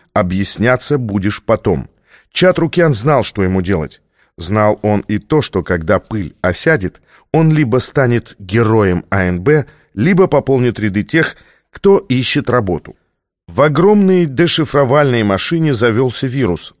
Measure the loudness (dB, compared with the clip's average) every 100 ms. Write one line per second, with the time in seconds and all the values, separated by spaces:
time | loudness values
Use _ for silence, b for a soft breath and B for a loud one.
0 | b -2 -2 -2 -4 -2 0 0 0 -2
1 | -2 -2 -2 -4 -2 -2 0 -2 -4 _
2 | b b b 0 2 2 0 0 0 2
3 | 0 0 0 -2 0 0 0 -2 -4 -10
4 | _ _ _ -14 -4 0 2 2 0 -2
5 | -2 -6 -2 -2 0 -4 -2 -2 0 -2
6 | -2 -8 -8 -6 -4 -2 0 0 -2 -10
7 | b b b 0 2 2 0 0 -2 0
8 | 0 0 -4 -14 -4 0 2 2 2 0
9 | -2 -2 -2 -2 0 0 -2 b b -2
10 | 0 2 2 0 0 0 0 -2 -4 -4
11 | -2 -2 -2 -6 b b b -2 2 2
12 | 2 -2 -2 -2 -2 -2 -2 -4 -8 -20
13 | _ _ _ _ -8 0 2 4 4 4
14 | 4 2 2 0 0 0 -2 0 2 2
15 | 2 2 0 0 -2 -2 0 2 0 2
16 | -2 -2 -4 -2 -2 -2 -8 -16